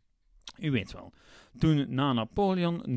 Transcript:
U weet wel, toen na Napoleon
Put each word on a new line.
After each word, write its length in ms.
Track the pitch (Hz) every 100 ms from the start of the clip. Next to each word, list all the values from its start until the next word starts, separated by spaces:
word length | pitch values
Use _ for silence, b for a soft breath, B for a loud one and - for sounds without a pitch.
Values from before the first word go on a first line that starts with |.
| _ _ _ - - -
U 120 | 156
weet 200 | 127 98
wel, 220 | 92 90 - B B B -
toen 360 | 160 151 139
na 200 | 127 143
Napoleon 680 | 120 110 - 196 185 175 170 -